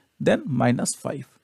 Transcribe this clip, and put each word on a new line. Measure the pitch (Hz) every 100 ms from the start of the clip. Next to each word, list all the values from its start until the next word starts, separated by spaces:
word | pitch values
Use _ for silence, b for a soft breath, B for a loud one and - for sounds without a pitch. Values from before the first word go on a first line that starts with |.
| _ _
then | - 240 269
minus | 127 123 120 -
five. | - - 135 - _